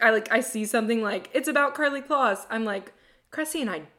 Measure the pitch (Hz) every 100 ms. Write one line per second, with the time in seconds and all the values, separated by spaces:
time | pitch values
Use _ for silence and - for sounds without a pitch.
0 | 233 220 214 226 240 220 214 240 220 226
1 | 214 196 - 262 302 285 285 285 294 277
2 | 277 285 247 196 - 226 220 202 202 -
3 | _ _ _ - 311 330 233 165 151